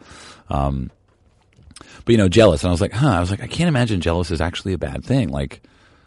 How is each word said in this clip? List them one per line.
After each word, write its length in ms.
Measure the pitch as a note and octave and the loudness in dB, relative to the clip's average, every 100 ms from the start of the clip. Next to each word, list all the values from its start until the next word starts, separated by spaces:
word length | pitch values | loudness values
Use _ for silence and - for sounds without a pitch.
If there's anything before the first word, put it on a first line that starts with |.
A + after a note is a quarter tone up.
| - - - - - | -14 -20 -20 -20 -6
Um, 400 | C#2+ C#2 C#2 B1+ _ _ _ _ _ _ _ - - - - | -2 -2 -4 -8 _ _ _ _ _ _ _ -20 -20 -20 -8
but, 80 | - | 2
you 60 | A#2 | 4
know, 100 | F#2+ | 4
jealous, 340 | F2 G#2+ D#2 | 6 6 6
and 60 | F#2 | 0
I 40 | |
was 80 | E2+ | 0
like, 120 | G2+ | -2
"Huh," 160 | G#2 D3 | 0 0
I 120 | F2 | 0
was 100 | F2 | 0
like, 120 | G2+ | -4
"I 40 | A#2+ | -6
can't 220 | - F3 | -2 0
imagine 320 | C3+ A#2+ G2 | 0 0 -2
jealous 300 | E2 E2+ E2+ | -2 -2 -2
is 100 | D#2 | -2
actually 320 | E2 - G2+ | -4 -6 -6
a 60 | F2+ | -6
bad 260 | D2 C#2 | -6 -8
thing." 240 | - C3+ F2 | -4 -2 -2
Like, 340 | C#2 C#2 - _ _ _ _ | -4 -8 -10 _ _ _ _